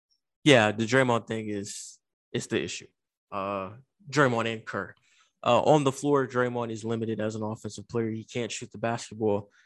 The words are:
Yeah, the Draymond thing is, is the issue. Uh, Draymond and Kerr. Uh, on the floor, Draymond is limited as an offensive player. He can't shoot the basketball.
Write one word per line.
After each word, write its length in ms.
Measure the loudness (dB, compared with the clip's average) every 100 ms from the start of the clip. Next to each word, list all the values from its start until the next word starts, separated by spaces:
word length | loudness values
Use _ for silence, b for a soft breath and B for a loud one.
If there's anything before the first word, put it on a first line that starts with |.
| _ _ _ _
Yeah, 280 | 6 8 8
the 140 | 2 2
Draymond 420 | 4 4 2 -2
thing 220 | -6 -4
is, 500 | -6 -8 -12 -16 -20 _ _ _
is 160 | -8 -4
the 140 | -4
issue. 260 | -4 -8 -14 _ _ _ _
Uh, 460 | -8 -6 -6 -8 -14 _ _ -2
Draymond 420 | 2 4 2 -2
and 140 | -6 -8
Kerr. 300 | -8 -8 -12 b b b _
Uh, 180 | 2 4
on 220 | 6 4
the 80 | 2
floor, 360 | -2 0 2 2
Draymond 440 | 0 0 -2 -6
is 120 | -6
limited 360 | -4 -4 -4 -4
as 160 | -4 -4
an 80 |
offensive 440 | -6 -8 -10 -14 -8
player. 200 | -4 -4
He 140 | -6
can't 280 | -8 -8 -6
shoot 200 | -8 -12
the 60 | -6
basketball. 720 | -4 -4 -8 -2 0 0 -4 b